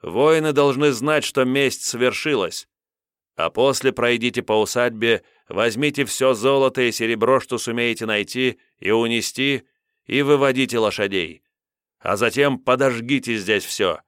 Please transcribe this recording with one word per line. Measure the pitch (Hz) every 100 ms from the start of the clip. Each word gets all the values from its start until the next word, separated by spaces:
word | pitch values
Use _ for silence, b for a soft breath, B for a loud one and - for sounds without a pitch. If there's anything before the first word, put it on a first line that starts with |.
Воины | - 92 147 160 156
должны | 143 143 131 147
знать, | 120 139 151
что | - - 127
месть | 135 139 -
свершилась. | - 120 123 104 156 135 87 - - _ _ _ _ _ _ -
А | 82
после | - 135 131 131
пройдите | 117 120 120 120 120
по | - 107
усадьбе, | 104 123 120 110 117 110 b b _
возьмите | 87 117 110 147 143
всё | 127 - 131
золото | 117 123 139 131 131
и | 123
серебро, | 110 113 113 113 131
что | - 120
сумеете | 120 117 120 113 110
найти | 104 101 123 127 - _ _
и | 92
унести, | 113 117 117 - - 135 131 _ _ _ _ -
и | 131
выводите | 139 143 135 131 131 120
лошадей. | 107 95 101 95 82 80 _ _ _ _ _ _
А | - 98
затем | 117 127 143 131
подожгите | 131 127 139 117 117 139 120 113
здесь | 95 104
всё. | - - 95 78